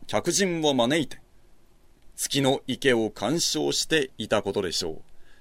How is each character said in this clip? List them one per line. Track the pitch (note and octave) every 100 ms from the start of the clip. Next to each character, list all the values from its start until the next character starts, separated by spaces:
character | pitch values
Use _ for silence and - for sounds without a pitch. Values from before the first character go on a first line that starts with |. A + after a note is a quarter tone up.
| -
客 | G#2+ F3
人 | E3+ F#3+ E3+
を | D3+
招 | C3 A#2 D#3+
い | C3
て、 | - - - - - - - - - -
月 | - - C#3
の | C3+ C3+ -
池 | A#2+ C3+
を | A#2 G#2+
鑑 | - G#2 E3
賞 | - D3+ C#3+
し | -
て | - D#3+ - -
い | G#2+
た | G#2+
こ | G2+
と | G2+
で | F2+
し | -
ょ | F2
う。 | D#2 - - - -